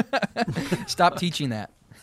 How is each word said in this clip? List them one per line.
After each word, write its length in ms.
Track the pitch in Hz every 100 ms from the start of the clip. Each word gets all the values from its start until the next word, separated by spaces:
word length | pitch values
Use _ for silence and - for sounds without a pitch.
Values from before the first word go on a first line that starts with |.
| - 339 - 233
<laughs> 500 | 226 156 277 254 185
Stop 300 | - 175 -
teaching 320 | 180 151 139
that." 220 | 107 98 _ - -